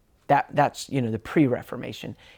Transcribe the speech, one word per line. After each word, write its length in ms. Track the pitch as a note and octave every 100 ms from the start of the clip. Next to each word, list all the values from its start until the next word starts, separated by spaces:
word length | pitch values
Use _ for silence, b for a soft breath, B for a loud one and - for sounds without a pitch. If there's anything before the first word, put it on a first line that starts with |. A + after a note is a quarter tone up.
| _ _ -
That, 220 | C#3+ -
that's, 340 | D3 C#3 - -
you 120 | C#3
know, 80 | A#2+
the 80 | A2
pre-Reformation. 960 | - - C#3 A#2+ - B2 B2+ A2+ - - b